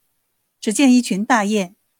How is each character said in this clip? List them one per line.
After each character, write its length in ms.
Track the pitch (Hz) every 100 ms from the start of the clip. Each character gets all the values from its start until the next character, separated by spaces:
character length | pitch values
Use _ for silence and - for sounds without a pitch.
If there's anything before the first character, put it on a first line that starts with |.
| _ _ _ _ _ _
只 120 | -
见 220 | 208 277
一 80 | 247
群 240 | 240 190 214
大 180 | 240
雁 320 | 202 214 180 _ _